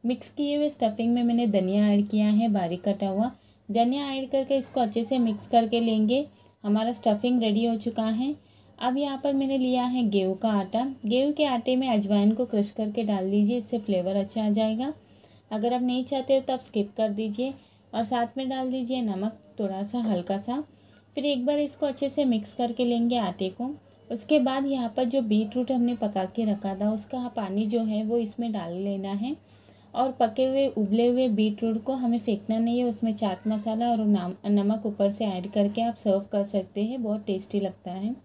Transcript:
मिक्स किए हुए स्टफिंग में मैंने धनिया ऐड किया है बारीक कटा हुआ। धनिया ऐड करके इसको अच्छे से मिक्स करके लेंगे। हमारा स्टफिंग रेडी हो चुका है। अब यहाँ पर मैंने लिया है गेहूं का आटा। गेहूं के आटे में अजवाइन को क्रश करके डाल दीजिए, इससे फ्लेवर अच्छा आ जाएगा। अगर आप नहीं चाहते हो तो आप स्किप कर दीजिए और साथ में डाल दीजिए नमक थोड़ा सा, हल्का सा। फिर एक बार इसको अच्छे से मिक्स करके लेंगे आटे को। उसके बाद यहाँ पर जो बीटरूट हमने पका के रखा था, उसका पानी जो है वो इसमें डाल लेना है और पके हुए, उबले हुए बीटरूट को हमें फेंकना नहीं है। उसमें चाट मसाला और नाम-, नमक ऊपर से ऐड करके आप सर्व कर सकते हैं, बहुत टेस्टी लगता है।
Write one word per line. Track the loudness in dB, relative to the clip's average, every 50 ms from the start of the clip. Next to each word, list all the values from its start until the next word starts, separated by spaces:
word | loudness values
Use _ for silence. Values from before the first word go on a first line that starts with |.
| -2
मिक्स | -2 -2 -2 -4 -10
किए | -4 -4 -2 0 0
हुए | 2 0 0
स्टफिंग | 0 0 -2 0 0 0 0 2 2
में | 2 2
मैंने | 2 2 2 2
धनिया | 4 2 2 2 2 2 4 4
ऐड | 6 6 4 4
किया | 2 2 2 4
है | 4 4 4 4
बारीक | 4 2 2 0 -2 -4 -2
कटा | -2 -2 -2 0 -2
हुआ। | -2 0 0 0 -2 -2 _ _ -20 _ _ _ -2
धनिया | 2 2 2 2 2 -2 -4 -4 -4
ऐड | -6 -4 -2
करके | -2 -2 0 2 0
इसको | 0 0 -2 0 0
अच्छे | 0 0 0 -2 -2
से | 0 0 2
मिक्स | 2 0 0 -2 -4
करके | 2 4 4 4 4 0 0
लेंगे। | 2 2 2 2 4 4 2 2 0 -4 -10 _ -20 -20 _ _ 0
हमारा | 2 2 2 2 0 -4
स्टफिंग | 0 2 2 2 2 2 2 2 4
रेडी | 2 2 2 2 2
हो | 2 0
चुका | 0 -2 -4 -4 -2 -2
है। | 0 0 0 -2 -2 -4 -6 _ _ _ -20 -20 -20 -12 -4
अब | -2 -2 0
यहाँ | 0 -2 -2 -4 -2 -2
पर | 0 0
मैंने | 0 0 0 0
लिया | 0 2 2 2 2 0
है | 0 0 2 0 2
गेहूं | 2 2 2 2 -2
का | 0 0 0
आटा। | 2 2 0 0 -2 -2 -2 -2 -6 -6 -2
गेहूं | 0 2 2 2 2 2
के | 0 0
आटे | 2 0 -2 0 0 0
में | 0 2 2
अजवाइन | 2 0 2 2 2 4 4 4
को | 4 2 -2
क्रश | 0 0 0 0 0
करके | -2 -4 -6 -4 -2 -2 -2
डाल | 0 0 0 0 0
दीजिए, | 2 2 2 2 2
इससे | -2 -2 -4 -6 -6
फ्लेवर | -2 0 0 0 0 0 0
अच्छा | -2 -2 -2 -2 -2 0
आ | 0
जाएगा। | 2 2 2 0 0 -2 -4 -6 -6 -8 -16 _ -20 -20 -20 -20 -20 -20 _ _
अगर | -6 -2 0 0 0
आप | 0
नहीं | 0 0 -2 -2 -2
चाहते | -2 -4 -4 2 2 2
हो | 2
तो | 2 0 -4
आप | -4
स्किप | -6 -4 -2 -2 -2 -2 0
कर | -2 -2 0
दीजिए | 0 -2 -4 -4 -2 -4 -4 -4 -6 -10 -18 _ -20 _ _ _ -4
और | -4 -2
साथ | 0 0 0 -2 -2 -4
में | -6 -4 -4
डाल | -4 -4 -2 -2
दीजिए | -2 -4 -2 -2 -2 -2
नमक | -2 -2 -2 -2 -2 -4 -4 -6 -20 -20 -6 -4
थोड़ा | -4 -4 -2 -4 -6
सा, | -4 -4 -2
हल्का | 0 0 0 0 0 -2 -4
सा। | -4 -2 -4 -6 -6 -6 -8 -14 _ _ -20 -20 -20 _ _ _
फिर | -4 -2
एक | 0 0 0 0
बार | 0 0 0
इसको | 0 -2 -2 -4 -4
अच्छे | -4 -2 -2 -4 -2
से | 0 0 2
मिक्स | 2 2 0 -2 -6 -4
करके | -4 -4 -4 0 -2 0
लेंगे | 0 2 2 2 2 2
आटे | 0 0 -2 -2 -4 -6 -6
को। | -4 -6 -8 -8 -8 -10 _ -20 -20 _ -12 -10
उसके | -10 -10 0 2 4 4
बाद | 4 4 0 0 -2
यहाँ | -2 -2 -2 -2 -2 0
पर | 0 0
जो | 2 2 0
बीटरूट | 2 2 2 2 2 0 -2 -4 -2 0
हमने | 0 2 2 0 0
पका | -2 -4 -2 -2 -2 -4
के | -2 -2 -2 0
रखा | 0 0 -2 -2 -6 -4
था, | 0 0 0
उसका | 0 -2 -6 -6 -8 -6 -6 -6 -6
पानी | -6 -6 -2 -2 -2 -2
जो | 0 0 0 0
है | 0 -2 -2 -2
वो | 0 0
इसमें | 0 0 -2 -4 -6 -4 -4
डाल | -4 -4 -4 -6 -6
लेना | -4 -4 -4 -4 -4 -4 -4
है | -4 -4 -4 -4 -6 -8 -10 _ -20 -20 -20 -20 -20 -20 -20 -8 -2
और | 0 0 0
पके | 2 2 0 2 2 0 0
हुए, | 2 2 2 2
उबले | 2 2 0 0 2 2 2 4
हुए | 4 4 4 2
बीटरूट | 2 2 2 2 2 2 0 -2 -2 -2 -2 -2
को | -4 -4
हमें | -2 0 0 0 0
फेंकना | 0 0 -2 -2 -2 -2 0 0
नहीं | 2 0 2 0
है। | 0
उसमें | 0 -2 0 -2 -2 0
चाट | 0 -2 -2 -2 -2 -4
मसाला | -4 -4 -2 -2 -4 -2 0 0 2
और | 2 2 4
नाम-, | 4 4 2 2 -4 -8 -6 0
नमक | 2 2 4 4 2 0 0 -2
ऊपर | -6 -2 0 0 0
से | 2 0 -2
ऐड | -2 -2 -4 -6
करके | -4 0 2 2 2 2 0
आप | -2 -2 -2
सर्व | -2 0 2 2 2 0 -2
कर | -2 -2 -2
सकते | 0 -2 -2 -2 -2 -4 -4 -2
हैं, | -2 -2 -4 -2
बहुत | -2 -4 -4 -2
टेस्टी | -4 -4 -4 -4 -2 -2 -2
लगता | -2 -2 -6 -8 _ -12
है। | -10 -6 -6 -6 -6 -6